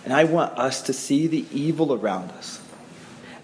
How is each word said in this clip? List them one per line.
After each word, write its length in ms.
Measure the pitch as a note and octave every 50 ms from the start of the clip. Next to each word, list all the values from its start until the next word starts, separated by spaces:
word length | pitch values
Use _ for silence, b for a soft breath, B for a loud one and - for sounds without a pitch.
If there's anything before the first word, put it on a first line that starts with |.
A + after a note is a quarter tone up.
| -
And 100 | - B2+
I 100 | C#3 D#3+
want 340 | D#3+ D#3+ E3+ D3+ - - -
us 240 | B2 C3+ B2+ - -
to 100 | - C3
see 340 | - - - C#3+ C#3+ D#3 D#3+
the 180 | D#3 D3+ - -
evil 420 | - C#3 C#3+ D#3 D#3+ D3 D#3+ D3 C3+
around 380 | A2 G2 G#2 G2 F#2 F#2 F2+
us 280 | - - - - - - - - - - - - B B B B B B B B B B